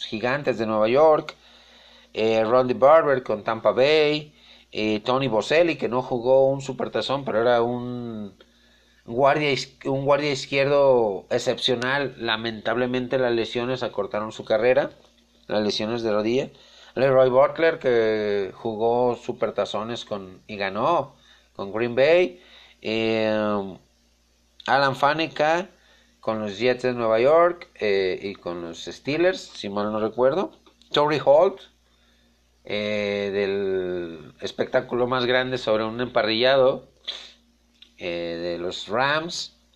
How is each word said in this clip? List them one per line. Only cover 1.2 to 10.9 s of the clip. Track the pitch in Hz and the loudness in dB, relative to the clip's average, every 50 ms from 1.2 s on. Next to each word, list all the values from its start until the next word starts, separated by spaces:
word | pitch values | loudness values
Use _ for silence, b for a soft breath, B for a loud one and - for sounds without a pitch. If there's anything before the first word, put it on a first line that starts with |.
| 156 - b b b b b b b b b b b b b b b b - | 2 -4 b b b b b b b b b b b b b b b b -4
eh, | - 110 113 110 113 113 | -2 0 2 2 2 2
Ronnie | 110 120 127 127 127 120 | 2 2 2 2 2 2
Barber | 104 127 139 156 165 156 147 135 127 - | 4 6 6 8 6 6 4 0 0 -2
con | - 110 104 101 | -4 -6 -4 -4
Tampa | 113 113 110 - 107 101 | -6 -4 0 0 2 2
Bay, | 113 131 147 156 156 151 147 151 151 151 151 b b b b b b b b - | 4 4 4 4 4 4 2 0 -2 -6 -10 b b b b b b b b -8
eh, | - 107 107 107 107 | -4 -2 -2 -2 -2
Tony | - - 127 135 139 127 | 0 0 0 0 0 0
Boselli, | 110 107 98 - 151 160 175 165 151 | 0 -2 0 2 2 2 2 2 0
que | 135 - 107 | -2 -4 -4
no | 117 127 | -2 -4
jugó | 131 - 131 120 113 127 131 135 135 135 | -4 -4 -4 -2 2 4 4 6 6 4
un | 139 139 135 | 2 -2 -4
supertazón, | - 127 - - 110 - 117 107 - 131 143 135 | -8 -8 -6 -6 -4 -4 -4 -4 -4 -4 -4 -4
pero | - 98 110 117 | -4 -2 0 2
era | 123 120 117 | 2 2 2
un | 117 120 123 120 123 123 123 123 120 117 113 107 104 98 - b b b b b b b b b b b b b _ | 2 0 -2 -4 -6 -8 -8 -8 -10 -10 -10 -10 -12 -14 -16 b b b b b b b b b b b b b _
guardia | - 117 127 139 135 139 151 151 143 135 | -6 0 2 4 4 4 2 2 0 -2
is-, | 127 - - - - - | -2 -4 -8 -14 -10 -6
un | 139 135 135 135 | -4 -4 0 2
guardia | 139 143 143 147 147 139 | 2 2 2 2 0 -4
izquierdo | 135 - - 143 139 139 139 143 143 143 135 | -4 -6 -4 -2 0 2 2 4 4 6 6